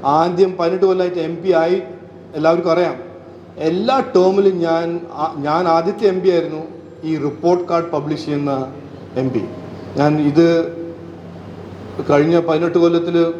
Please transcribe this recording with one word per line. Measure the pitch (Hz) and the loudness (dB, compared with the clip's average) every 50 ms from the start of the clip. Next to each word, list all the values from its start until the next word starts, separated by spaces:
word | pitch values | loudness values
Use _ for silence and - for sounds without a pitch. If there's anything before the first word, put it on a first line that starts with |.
| - | 0
ആദ്യം | 135 143 156 165 175 180 175 190 185 185 180 | 2 2 4 2 2 4 4 4 2 4 0
പതിനെട്ട് | 170 170 180 185 196 | 0 0 2 2 2
കൊല്ലമായിട്ട് | 190 185 185 180 180 180 175 | 2 4 2 0 0 0 -2
എം | 160 160 165 | -4 -4 -4
പി | 170 170 190 | -4 0 2
ആയി, | 180 165 165 170 185 196 180 - - - - - - - - - - | 2 4 4 2 2 0 -2 -6 -14 -16 -16 -18 -20 -20 -20 -12 -8
എല്ലാവർക്കും | 156 156 160 170 170 170 175 | 0 2 4 4 4 2 2
അറിയാം. | 165 175 180 160 135 - - - - - - - - - - - - - | 2 2 2 0 -2 -6 -12 -14 -16 -18 -18 -20 -20 -20 -20 -18 -10 -4
എല്ലാ | 151 160 170 185 208 240 262 269 254 254 - | -2 0 0 0 2 2 2 2 0 2 2
ടേമിലും | 180 185 190 190 202 202 196 185 175 | 4 4 4 4 4 4 4 4 2
ഞാൻ, | 170 165 165 165 170 170 170 170 170 - - | 0 0 0 0 0 -2 -4 -6 -8 -10 -6
ആ, | 139 151 160 - 147 | -4 -4 -4 -4 -4
ഞാൻ | 139 147 151 165 180 170 | -2 0 0 2 2 4
ആദ്യത്തെ | 165 165 165 185 202 - 226 196 | 2 2 2 0 -2 2 2 2
എം | 185 185 | 2 4
പി | 180 190 | 2 4
ആയിരുന്നു | 180 165 160 156 156 156 165 - - - - - - - - | 4 4 0 0 -6 -8 -10 -10 -14 -16 -18 -18 -18 -10 -4
ഈ | 156 160 151 | -4 -2 -2
റിപ്പോർട്ട് | 139 147 - - - 175 180 180 175 175 | -2 -4 -4 0 2 2 2 2 2 0
കാർഡ് | 170 170 170 | 0 -2 0
പബ്ലിഷ് | 170 - 151 143 147 156 143 - | 0 -4 -4 -2 -2 -6 -6 -4
ചെയ്യുന്ന | 147 147 143 143 143 135 131 131 131 135 - - - - - - - - | -4 -4 -2 -2 -2 -2 -2 -4 -6 -10 -14 -16 -16 -16 -16 -16 -8 -4
എം | 127 131 131 | -2 -2 0
പി. | 123 117 92 85 - - - - - - - - - 131 | -2 -2 -4 -4 -10 -12 -12 -14 -14 -14 -14 -10 -2 0
ഞാൻ | 143 151 151 151 | 2 2 2 2
ഇത് | 151 147 143 160 170 170 170 165 165 - - - - 170 165 - - - - - - - - - - - - - - - - - - - - - - - | 2 2 2 4 2 4 4 2 0 -2 -6 -10 -12 -12 -12 -14 -16 -16 -16 -18 -18 -18 -18 -16 -16 -16 -16 -16 -16 -16 -16 -16 -16 -14 -10 -10 -2 2
കഴിഞ്ഞ | 147 143 147 160 170 170 | 4 4 4 4 4 2
പതിനെട്ട് | 160 165 160 156 170 170 165 175 | 2 2 0 0 0 2 2 4
കൊല്ലത്തിൽ | 170 170 170 170 170 175 175 170 165 170 170 170 | 4 4 4 2 0 2 2 2 2 2 0 -6